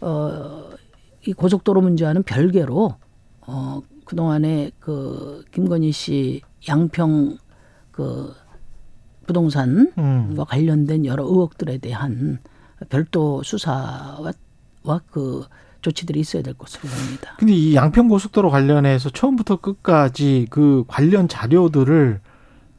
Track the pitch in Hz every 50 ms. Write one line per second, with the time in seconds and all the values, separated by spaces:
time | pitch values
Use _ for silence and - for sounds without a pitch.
0 | - 175 160 151 151 151 156 156 139 147 - 156 147 - - - _ _ _ _
1 | _ _ _ _ - - 185 - 170 185 202 185 - 214 196 190 185 180 175 160
2 | 165 151 156 185 190 - 104 127 151 185 180 196 156 117 120 170 220 185 110 -
3 | - _ _ _ _ _ _ _ - - 131 135 131 131 135 139 143 _ - -
4 | _ - 175 165 165 160 151 151 151 156 160 151 143 135 - _ - - 151 143
5 | 135 131 127 131 - 143 143 - - _ - - 185 185 170 165 156 156 147 -
6 | - - 147 139 135 131 131 139 - _ _ _ - - 147 151 170 160 - -
7 | 170 160 156 151 143 143 - - _ _ - _ _ _ _ _ _ _ - -
8 | 143 131 123 131 135 - - - _ _ - - - - - - - - - -
9 | - - _ _ - - 170 175 165 156 139 147 131 127 135 190 262 359 - -
10 | 151 139 131 127 113 101 101 101 - - - 139 160 165 156 151 147 143 156 156
11 | 151 131 127 143 139 185 185 185 180 160 - - - 151 131 135 - 113 120 107
12 | 135 139 113 120 139 151 139 127 - - _ _ - - _ - - - - 135
13 | 156 - - 170 151 147 139 135 139 - - 202 - 165 131 135 131 - 131 131
14 | 143 139 143 151 151 160 175 _ - _ _ _ _ _ _ _ - 147 151 175
15 | - _ - 156 139 131 127 135 131 - - - - - - - - 165 156 -
16 | 175 165 143 151 156 - - 160 131 127 127 - - - - - - 139 127 -
17 | 131 127 127 - - - - - 220 220 202 170 156 156 151 135 139 156 151 233
18 | 240 233 208 196 196 214 - 214 196 170 139 139 135 139 147 147 139 139 135 127
19 | 131 143 - - - 277 269 233 214 - 202 175 - 196 196 - - - 165 156
20 | 143 131 131 - 143 143 135 127 120 120 - 147 147 147 139 131 120 - - -
21 | 143 165 202 202 180 165 - - - 113 151 180 180 165 151 143 131 131 160 160
22 | 143 123 107 101 - - _ _ _ _ _ - _ _ _